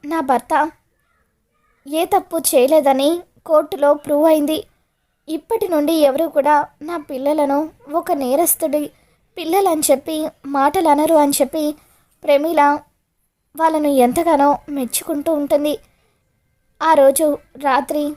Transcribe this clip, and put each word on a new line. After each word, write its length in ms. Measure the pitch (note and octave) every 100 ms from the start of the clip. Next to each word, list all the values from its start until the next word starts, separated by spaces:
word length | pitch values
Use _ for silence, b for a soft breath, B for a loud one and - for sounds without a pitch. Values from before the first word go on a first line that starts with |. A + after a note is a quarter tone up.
| D4
నా 80 | E4 C4+
భర్త 240 | B3+ - D#4 D#4 _ _ _ _ _ _ _ _ _ _ _ C#4 D#4
ఏ 20 | F4+
తప్పు 240 | G4 - E4 -
చేయలేదని 600 | D4 C4 D#4 C#4 C4 C#4+ F4 - _ -
కోర్టులో 400 | D#4 D4+ C#4 C#4+ D4 -
ప్రూవ్ 200 | D4 D#4+
అయింది. 280 | D#4 D4 D#4 - _ _ _ _ _ -
ఇప్పటి 400 | D#4+ _ A4+ G4
నుండి 200 | D#4+ D4 E4 C#4+
ఎవరు 180 | C4+ E4 D4+
కూడా 200 | C#4 D4+ C#4+ _ D4+
నా 80 | E4+ D4
పిల్లలను 480 | C4 C#4 D#4 C4+ C#4+ D#4 _ - D#4
ఒక 120 | E4+ D#4
నేరస్తుడి 600 | B3+ C#4 E4+ - D#4+ D4 C#4+ _ _ _ _ -
పిల్లలని 480 | D#4+ F#4 G4 D#4 D4+
చెప్పి 280 | C4+ C#4+ D#4 D#4 _ C#4 C#4
మాటలు 340 | C#4 F#4+ E4
అనరు" 240 | C#4+ D#4 D#4+
అని 120 | C#4+ C#4+
చెప్పి 240 | C#4+ D#4+ D4+ D4+ b b b _
ప్రమీల 380 | D4+ C#4+ D#4 D#4+ C#4+ D4 _ _ _ _ _ _ _ -
వాళ్ళను 300 | D#4+ D#4 D4 C4+ A#3+
ఎంతగానో 420 | B3+ E4+ D4 C#4+ C#4+ - C#4+
మెచ్చుకుంటూ 560 | A#3+ - - D4 D4 D#4
ఉంటుంది. 320 | C#4+ D4 D4 D4 _ _ _ _ _ _ _ _ _ _
ఆ 120 | D#4 D#4
రోజు 260 | C4+ C#4 D#4 C#4+ _ C4 C#4+
రాత్రి 380 | C4 C4+ D4+ D4